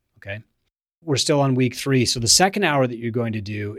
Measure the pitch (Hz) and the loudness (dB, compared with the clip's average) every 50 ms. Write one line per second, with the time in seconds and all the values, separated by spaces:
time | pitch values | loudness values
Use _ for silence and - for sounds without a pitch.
0 | _ _ _ _ - 101 98 107 113 _ _ _ _ _ _ _ _ _ _ _ | _ _ _ _ -16 -14 -14 -14 -16 _ _ _ _ _ _ _ _ _ _ _
1 | _ 165 143 120 - - 156 143 139 135 131 127 127 123 123 - - 139 135 131 | _ -4 -2 -2 0 2 2 2 2 2 2 2 2 0 -2 -4 -2 0 2 2
2 | 120 104 - 127 117 110 - - 180 190 190 214 202 165 147 143 131 123 120 113 | 2 2 0 -2 0 2 4 4 4 4 2 0 0 2 2 2 2 0 -2 -4
3 | 117 117 110 123 117 117 110 110 101 101 107 107 104 104 107 | -6 -4 -4 -2 -2 -2 -4 -6 -6 -6 -8 -6 -6 -8 -8